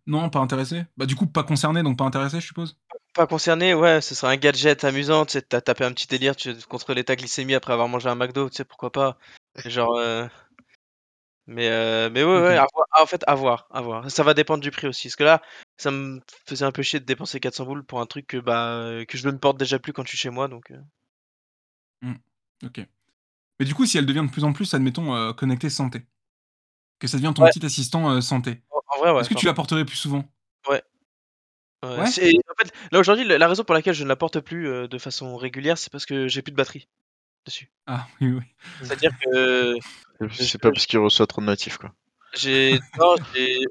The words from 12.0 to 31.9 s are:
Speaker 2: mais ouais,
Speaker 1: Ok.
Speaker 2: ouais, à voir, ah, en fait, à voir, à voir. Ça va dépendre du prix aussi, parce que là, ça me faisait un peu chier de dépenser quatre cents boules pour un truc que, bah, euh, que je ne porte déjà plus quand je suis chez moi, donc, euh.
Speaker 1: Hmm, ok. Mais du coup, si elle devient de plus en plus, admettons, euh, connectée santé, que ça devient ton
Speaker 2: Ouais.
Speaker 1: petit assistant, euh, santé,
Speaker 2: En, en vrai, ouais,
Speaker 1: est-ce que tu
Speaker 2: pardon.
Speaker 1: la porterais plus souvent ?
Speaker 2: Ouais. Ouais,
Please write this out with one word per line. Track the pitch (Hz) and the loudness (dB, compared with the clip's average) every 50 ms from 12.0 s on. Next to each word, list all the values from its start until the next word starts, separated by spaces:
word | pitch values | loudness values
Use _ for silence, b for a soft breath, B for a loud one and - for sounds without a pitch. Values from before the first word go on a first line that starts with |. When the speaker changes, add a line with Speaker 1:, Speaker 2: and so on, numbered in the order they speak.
| 113 113 113 | 0 0 0
Speaker 2:
mais | 127 147 | 0 2
ouais, | 170 185 180 | 4 4 4
Speaker 1:
Ok. | 170 | 6
Speaker 2:
ouais, | 180 175 | 6 6
à | 156 135 139 - | 6 4 4 4
voir, | 156 156 - | 0 -2 4
ah, | - 156 156 | 6 6 6
en | |
fait, | 156 180 175 - - | 6 4 -2 2 2
à | 143 | 2
voir, | 135 135 127 120 117 - _ | 4 4 0 0 0 -4 _
à | - 131 123 | -10 -10 -8
voir. | 117 113 113 120 139 | -6 -8 -8 -8 -8
Ça | - - 147 | -2 2 4
va | 151 147 | 4 4
dépendre | 147 151 - 160 147 139 | 4 4 0 0 -4 -4
du | 143 - | -8 -8
prix | - - 139 | -6 -8 -6
aussi, | 123 - - | -8 -8 -10
parce | 127 - | -12 -4
que | - 147 | 2 6
là, | 151 160 156 B B B B B B _ | 6 6 6 B B B B B B _
ça | _ - 143 139 | _ -6 -4 -4
me | 139 139 135 131 131 _ _ - _ _ | -4 -6 -10 -12 -14 _ _ -20 _ _
faisait | - 139 127 139 | -12 -6 -2 -2
un | 135 127 | -2 -2
peu | - 139 | -2 -4
chier | - - 147 | -2 -4 -4
de | 127 | -2
dépenser | 123 131 - 180 - - 135 | -4 -4 -4 -4 -10 -10 -6
quatre | - 127 - | -6 -6 -6
cents | - 131 | -6 -10
boules | 127 139 147 135 | -8 -8 -10 -12
pour | _ 131 123 | _ -6 -6
un | 117 | -6
truc | - - 147 135 | -6 -8 -14 -12
que, | - - | -8 -10
bah, | 127 123 127 117 117 117 117 117 | -6 -2 -2 0 0 0 -2 -4
euh, | 117 117 117 117 113 113 | -6 -8 -8 -10 -10 -10
que | - - | -10 -12
je | 127 123 139 | -6 -4 -4
ne | 139 | -4
porte | 131 - 143 135 135 | 2 2 2 2 2
déjà | 135 127 135 127 | -2 -2 -2 -4
plus | - - 143 | -4 -6 -10
quand | - 127 | -10 -10
je | - | -10
suis | - - | -8 -8
chez | - 131 | -8 -8
moi, | 120 123 139 135 | -6 -6 -6 -6
donc, | 127 117 120 _ 131 | -6 -14 _ _ -20
euh. | 135 139 147 _ _ _ _ _ _ _ _ _ _ _ _ _ _ _ _ _ _ _ _ _ _ 123 | -20 -20 -20 _ _ _ _ _ _ _ _ _ _ _ _ _ _ _ _ _ _ _ _ _ _ -12
Speaker 1:
Hmm, | 127 123 123 _ _ _ _ _ _ _ _ - | -12 -12 -12 _ _ _ _ _ _ _ _ -18
ok. | 127 - - 101 _ _ _ _ _ _ _ _ _ _ _ _ _ _ - | -16 -14 -14 -16 _ _ _ _ _ _ _ _ _ _ _ _ _ _ -4
Mais | 135 | -4
du | 135 147 | -4 0
coup, | - 262 | 0 2
si | - - | 2 4
elle | 165 143 | 2 2
devient | 135 139 156 151 | 2 0 0 -2
de | 131 - | -2 -2
plus | 151 147 | 0 0
en | 151 143 | 0 0
plus, | - 208 175 - | 0 -4 -2 0
admettons, | 135 131 131 127 175 170 143 123 | 0 0 0 0 -2 -4 -4 -2
euh, | 117 113 110 117 | -2 -2 -4 -4
connectée | - 143 131 127 123 160 151 | -4 -2 -2 -2 -2 -2 -6
santé, | 147 - 139 123 123 117 - _ _ _ _ _ _ _ _ _ _ _ _ _ _ _ _ _ _ _ | -4 -2 -4 -4 -6 -8 -16 _ _ _ _ _ _ _ _ _ _ _ _ _ _ _ _ _ _ _
que | - | -8
ça | 127 - | -4 -2
devient | 135 135 160 147 | 0 0 0 4
ton | 151 160 | 6 6
Speaker 2:
Ouais. | 165 | 6
Speaker 1:
petit | 156 170 160 | 6 4 -4
assistant, | 143 123 - 131 123 - 165 160 147 | -4 -4 -4 -4 -2 -2 -2 0 0
euh, | 131 127 | 0 0
santé, | 123 - 135 127 120 127 117 120 _ _ | 0 0 -2 -2 -2 -4 -8 -10 _ _
Speaker 2:
En, | 143 - - - 139 | -8 -8 -6 -4 -4
en | 139 | 0
vrai, | 151 170 160 | 2 4 4
ouais, | 131 | 4
Speaker 1:
est-ce | 120 - | 2 0
que | 220 | -2
tu | - - | 0 2
Speaker 2:
pardon. | 180 | 0
Speaker 1:
la | 147 | 0
porterais | 165 147 - 160 156 151 | 0 -2 -2 -2 -2 -2
plus | 127 - | -2 -6
souvent ? | - - 147 143 143 143 - _ _ _ _ _ _ - 139 | -8 -8 -6 -6 -6 -6 -8 _ _ _ _ _ _ -4 -2
Speaker 2:
Ouais. | 139 - - _ _ _ _ _ _ _ _ _ _ _ _ _ _ _ _ _ _ _ - | -2 -2 -2 _ _ _ _ _ _ _ _ _ _ _ _ _ _ _ _ _ _ _ -12
Ouais, | 127 | -8